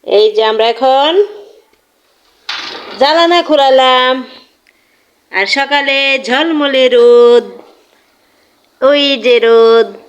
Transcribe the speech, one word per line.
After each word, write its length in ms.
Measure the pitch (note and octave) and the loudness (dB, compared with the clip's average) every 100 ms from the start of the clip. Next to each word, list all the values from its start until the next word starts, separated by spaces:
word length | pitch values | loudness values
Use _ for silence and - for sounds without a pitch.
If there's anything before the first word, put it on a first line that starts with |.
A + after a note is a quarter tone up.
| - | 0
এই 200 | G3+ G#3+ G#3 | 0 0 0
যে 60 | A3 | -2
আমরা 160 | A3 A3+ | 0 -2
এখন 380 | A3+ C4 C4 C#4+ F4 G4+ - - - _ _ _ _ _ _ _ _ - - - - - - | 0 0 0 0 0 -2 -4 -20 -20 _ _ _ _ _ _ _ _ -16 -14 -14 -18 -20 -4
জানালা 400 | C4+ D#4+ E4+ F4 E4 | 0 0 0 0 0
খুলালাম। 680 | D4 C4+ C4 C4 B3+ B3+ C4 B3 - _ _ _ _ _ _ _ _ _ | 0 2 2 2 2 0 -4 -8 -20 _ _ _ _ _ _ _ _ _
আর 140 | F#3 G3 C#4 | -8 -6 -4
সকালে 400 | C#4 C#4+ C#4 C4+ C#4 C4+ G#3+ | -2 -4 -2 -2 -2 -4 -4
ঝলমলে 560 | B3 E4 D#4 C#4+ C4 B3+ | -4 -2 -2 -2 0 2
রোদ। 520 | A#3+ A#3+ A#3+ A#3+ A#3+ G3+ F#3+ - _ _ _ _ _ _ _ _ _ _ _ | 4 4 6 4 2 0 -18 -20 _ _ _ _ _ _ _ _ _ _ _
ওই 220 | C4 C#4+ C#4 C4+ | 0 0 0 -2
যে 120 | A3+ A#3+ A3+ | 0 0 2
রোদ। 420 | A3+ A3+ A3+ G#3+ - | 2 4 2 0 -6